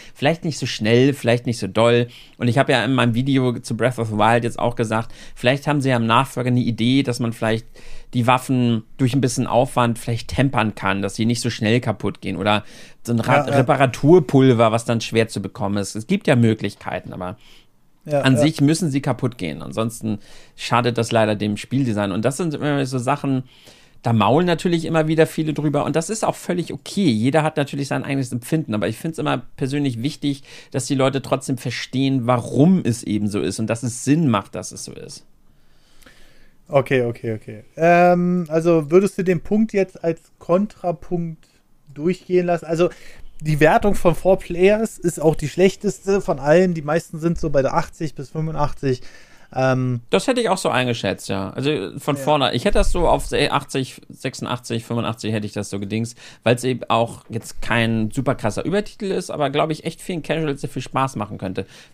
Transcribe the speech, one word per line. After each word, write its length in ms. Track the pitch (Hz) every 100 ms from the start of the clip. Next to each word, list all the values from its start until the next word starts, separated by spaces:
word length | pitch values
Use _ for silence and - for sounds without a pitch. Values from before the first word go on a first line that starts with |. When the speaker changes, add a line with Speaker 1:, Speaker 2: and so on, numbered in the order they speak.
| -
Speaker 1:
Vielleicht 300 | - 156 165
nicht 140 | 170 -
so 80 | 127
schnell, 460 | - 107 120 139
vielleicht 320 | 135 113 120
nicht 140 | 120 117
so 80 | 95
doll. 400 | 107 117 120 120 - - -
Und 80 | 120
ich 100 | 117
habe 140 | 135
ja 140 | 123
in 100 | 110
meinem 200 | 127 120
Video 440 | 117 135 135 127 117
zu 180 | - 110
Breath 220 | 120 120
of 120 | 113
the 60 | 107
Wild 280 | 107 120
jetzt 120 | 117 -
auch 160 | 120 -
gesagt, 360 | 110 110 - - -
vielleicht 320 | - 123 139 151
haben 140 | 147
sie 80 | 135
ja 80 | 120
im 100 | 113
Nachfolger 400 | 117 135 139 123
eine 140 | 123
Idee, 420 | 120 110 117 135
dass 160 | 139 120
man 140 | 117
vielleicht 340 | 113 113 113 - - - - -
die 140 | 123 120
Waffen 560 | 127 - 127 120 113 - -
durch 160 | 127
ein 80 | 135
bisschen 280 | 131 135 117
Aufwand 500 | 117 139 127 117 113
vielleicht 300 | - 113 -
tempern 480 | - 135 123 107 -
kann, 260 | 98 98
dass 140 | 98 -
sie 100 | 113
nicht 140 | 120
so 100 | 120
schnell 300 | - 107 123
kaputt 400 | 120 101 101 -
gehen 160 | 95 90
oder 260 | 104 104 - - - -
so 100 | -
ein 60 | 117
Ra- 200 | 110 139
Speaker 2:
Ja, 120 | 131
ja. 60 | 139
Speaker 1:
Reparaturpulver, 1120 | 127 135 131 - 139 180 - 135 131 117 113
was 140 | 113
dann 160 | - 117
schwer 260 | - 113 110
zu 160 | -
bekommen 360 | 98 - 101 101
ist. 180 | 95 107
Es 100 | -
gibt 220 | 202 -
ja 80 | 127
Möglichkeiten, 760 | 113 110 101 - - 92 -
aber 260 | - 90 - - - _ _ _ _
Speaker 2:
Ja, 160 | 156 143
Speaker 1:
an 140 | 131
Speaker 2:
ja. 40 | 131
Speaker 1:
sich 220 | 147 156
müssen 280 | 143 160 160
sie 120 | 139
kaputt 360 | 139 120 123 -
gehen. 260 | 85 71
Ansonsten 580 | - 110 117 - 110 104 - - -
schadet 420 | - - 120 123 117
das 140 | 117
leider 240 | 113 107
dem 220 | 101 104 104
Spieldesign. 560 | - 135 123 104 98
Und 120 | 95
das 120 | 127 139
sind 180 | 175
immer 320 | 143 147 143 131
so 120 | 131
Sachen, 440 | 120 143 139 131 - _ - - _ -
da 120 | 117
maulen 320 | 113 101 147 180
natürlich 400 | 165 180 165 160
immer 220 | 160 156
wieder 180 | 160 156
viele 260 | - 156
drüber. 320 | 147 151 143
Und 100 | 135
das 140 | 156 170
ist 160 | 220
auch 100 | 165
völlig 380 | - - 175 165
okay. 320 | - - 202 175
Jeder 320 | 107 127 151
hat 160 | 151 151
natürlich 300 | 139 143 139
sein 140 | 135
eigenes 300 | - 139 127
Empfinden. 400 | 123 - 160 143
Aber 160 | 107 98
ich 80 | 113
find's 220 | 160 160
immer 240 | 147 135 - -
persönlich 460 | 135 147 139 113
wichtig, 400 | 139 - 143 139 - - -
dass 160 | 131 -
die 80 |
Leute 260 | 135 131 135
trotzdem 380 | - 135 - 127
verstehen, 680 | 127 - - 131 135 135 117
warum 540 | 123 - 123 160 185
es 200 | - 113
eben 260 | - 104 104
so 120 | 101
ist 200 | 80 98
und 60 | 110
dass 160 | 113
es 200 | 123 -
Sinn 280 | 131 156 147
macht, 240 | 101 -
dass 180 | 90 95
es 140 | - -
so 60 |
ist. 340 | - - - - _ _ _ - - _ - - - - - - _ -
Speaker 2:
Okay, 340 | 143 127 135
okay, 320 | 120 110 117
okay. 300 | 110 - 107 - -
Ähm, 680 | 170 175 175 175 180 180 160
also 420 | 160 170 165 147
würdest 280 | 180 202 -
du 40 |
den 200 | 185 175
Punkt 320 | - 208 220
jetzt 280 | 196 190 -
als 180 | 170 165 _ _
Kontrapunkt 1080 | - 180 208 - 180 165 - 175 170 156 _ _ _ _ -
durchgehen 540 | 143 165 180 - 180 175
lassen? 180 | 170
Also 240 | 156 170 175 - - - - -
die 180 | 151 147
Wertung 360 | 156 226 208 190
von 180 | 180
Four 240 | 156 180 190
Players 580 | - 175 190 214 226 -
ist 240 | 175 -
auch 140 | 160
die 140 | 156 147
schlechteste 760 | - 190 - 202 - 196 196
von 160 | 190 143
allen. 340 | 143 170 185
Die 80 | 160
meisten 380 | 147 160 - 156
sind 200 | 165 165
so 120 | 160
bei 100 | 143
der 140 | 131
achtzig 400 | 160 - - 156
bis 160 | - 131
fünfundachtzig. 720 | 160 160 151 147 - 139 127 - - - - -
Ähm, 500 | 131 131 131 127 120 -
Speaker 1:
Das 180 | - -
hätte 120 | 247
ich 80 | 220
auch 100 | 185
so 100 | 160
eingeschätzt, 600 | 120 127 117 98 92 -
ja. 220 | 98 98
Also 480 | - 139 131 95 -
von 160 | -
Speaker 2:
Ja. 80 | 143
Speaker 1:
vorne, 320 | 135 151 123
ich 120 | 123 202
hätte 120 | 214
das 140 | -
so 160 | 180 156
auf 180 | - -
se-, 240 | - 143
achtzig, 500 | 135 - 139 131 - -
sechsundachtzig, 760 | - 135 - - 120 - 117
fünfundachtzig 480 | - 117 110 117 107
hätte 120 | 110
ich 80 | 104
das 180 | 104 104
so 100 | 101
gedingst, 360 | 101 110 117 - - -
weil's 180 | 113 127
eben 220 | 127 120 -
auch 360 | 113 117 - -
jetzt 320 | 113 - -
kein 520 | - 117 113 113 107
super 240 | 135 120 120
krasser 280 | 107 -
Übertitel 420 | - 202 208 - 196
ist, 220 | 180 -
aber, 220 | 151 139
glaub 200 | 147 160
ich, 140 | 156
echt 160 | 165 -
vielen 220 | - 175
Casuals 380 | - 160 156 143
sehr 100 | 143
viel 120 | 131
Spaß 340 | - 131 135 110
machen 200 | 101 104
könnte. 300 | 95 92 - - -